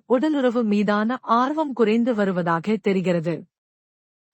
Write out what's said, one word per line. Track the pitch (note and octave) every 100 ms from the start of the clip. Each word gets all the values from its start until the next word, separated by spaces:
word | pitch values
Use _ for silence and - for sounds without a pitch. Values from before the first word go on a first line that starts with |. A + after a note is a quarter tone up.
| -
உடலுறவு | B3+ D4+ D4 B3+ A3+
மீதான | A3+ G#3 G#3 G#3 G#3+ B3+
ஆர்வம் | - A#3 C4 D4+ D#4
குறைந்து | B3 G#3+ A3+ A#3
வருவதாக | A3 G3 F3+ F3 E3 D#3 A3
தெரிகிறது. | - G3 F3+ F3 D#3+ D#3+ - _ _ _ _ _ _ _ _